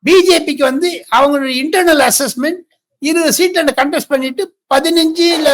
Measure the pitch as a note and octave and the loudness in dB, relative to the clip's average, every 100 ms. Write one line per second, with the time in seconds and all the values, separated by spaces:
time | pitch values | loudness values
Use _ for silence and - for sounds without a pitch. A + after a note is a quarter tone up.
0 | - F#4 F4+ E4+ D4+ C4 C4 C4 F4 E4+ | 4 4 4 2 0 -2 -2 0 -4 -6
1 | - A#3 C#4 C#4+ C4 B3+ C#4 F#4 F4 D4+ | -2 2 2 0 -2 -4 -2 0 2 2
2 | B3+ G3+ C4+ B3 C#4+ F4+ _ _ _ _ | 2 0 -4 -4 -6 -6 _ _ _ _
3 | C#4+ E4 D#4+ A3 F4+ F4 D4+ B3+ C#4+ D#4 | -2 0 0 0 0 0 -2 0 0 -2
4 | - C#4 C4 B3+ F#4+ _ _ C4+ E4 E4+ | -2 -4 -4 -6 -8 _ _ -2 2 0
5 | D#4+ D#4+ E4+ E4 D4 | 0 0 0 2 2